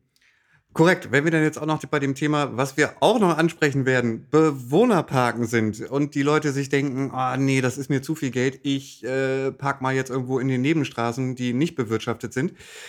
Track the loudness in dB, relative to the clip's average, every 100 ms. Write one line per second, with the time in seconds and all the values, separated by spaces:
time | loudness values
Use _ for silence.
0 | _ _ _ _ _ _ _ 2 4 4
1 | 2 0 2 2 0 0 -4 -4 -2 -2
2 | -2 -2 0 0 -2 -2 -4 0 -2 2
3 | 2 4 2 2 0 0 0 2 2 2
4 | 0 -4 0 4 4 2 0 2 4 2
5 | 2 2 2 0 0 2 0 -2 -6 -2
6 | -2 0 2 2 0 -2 0 0 0 -2
7 | -4 -2 -2 0 2 2 0 -2 -2 -4
8 | -2 -4 -4 0 -2 -2 -4 -4 -6 -12
9 | -4 -2 -2 -2 -4 -4 -4 -2 -2 -2
10 | -2 -4 -2 -2 0 0 2 0 -2 -2
11 | -2 -2 -4 -4 -4 0 -2 -2 -4 -2
12 | -4 -6 -6 -4 -4 -6 -18 -20